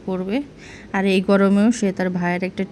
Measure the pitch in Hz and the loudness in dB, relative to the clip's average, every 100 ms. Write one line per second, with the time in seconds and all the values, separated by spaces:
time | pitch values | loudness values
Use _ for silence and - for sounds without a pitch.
0 | - 185 185 240 285 - - - - 196 | -6 -6 -4 -4 -6 -14 -20 -20 -8 -2
1 | 196 190 185 196 196 196 214 240 202 185 | 2 2 2 4 4 4 2 2 -2 -2
2 | 185 180 175 175 185 - 190 | -2 -2 -2 -2 -4 -6 -6